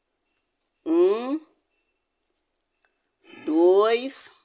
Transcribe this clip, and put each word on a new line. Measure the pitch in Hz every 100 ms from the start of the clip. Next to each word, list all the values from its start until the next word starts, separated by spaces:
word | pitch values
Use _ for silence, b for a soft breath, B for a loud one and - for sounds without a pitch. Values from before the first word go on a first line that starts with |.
| _ _ _ _ _ _ _ _ -
um, | 170 180 220 247 311 _ _ _ _ _ _ _ _ _ _ _ _ _ _ _ _ _ _ _ - -
dois | 156 180 190 220 233 269 - - -